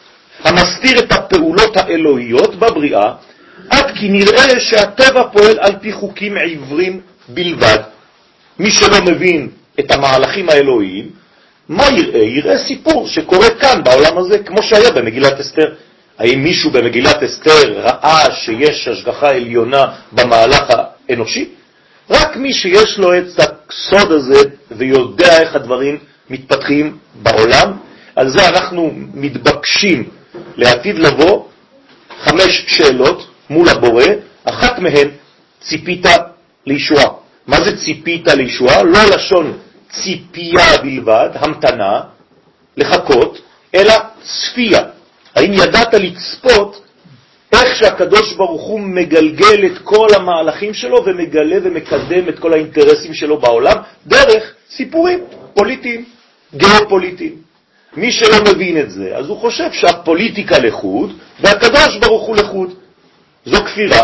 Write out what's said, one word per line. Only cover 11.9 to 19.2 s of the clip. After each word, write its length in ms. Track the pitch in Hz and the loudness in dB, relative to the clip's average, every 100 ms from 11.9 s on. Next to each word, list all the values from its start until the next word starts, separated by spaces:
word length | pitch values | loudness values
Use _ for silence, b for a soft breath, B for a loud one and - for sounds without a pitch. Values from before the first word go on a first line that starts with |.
| 214 147 117 | 2 0 0
יראה 340 | 220 269 - 277 | 0 0 -2 -2
סיפור 500 | - 262 320 320 - | -4 -4 -2 -2 -4
שקורה 420 | 320 - 370 226 | -6 0 2 4
כאן 340 | - 269 175 | 2 0 2
בעולם 340 | 127 131 156 170 | 4 4 4 0
הזה, 220 | 185 208 | 0 -2
כמו 240 | 185 202 | -2 -4
שהיה 280 | 202 214 240 | 2 4 4
במגילת 480 | 127 113 120 139 135 | 2 -2 0 0 0
אסתר. 340 | - 156 151 b b b b - | -4 -2 -2 b b b b -4
האם 240 | 117 135 | 0 0
מישהו 280 | 156 175 156 | -2 -2 0
במגילת 520 | 131 113 120 139 120 | 0 0 0 0 0
אסתר 500 | 123 - 156 156 123 | -4 -2 2 4 4
ראה 580 | 101 110 - 147 160 135 | 0 -2 0 2 2 2
שיש 560 | - 120 110 147 - 127 | -2 -8 -2 -2 -2 -6
השגחה 420 | 98 120 120 | -6 -8 -2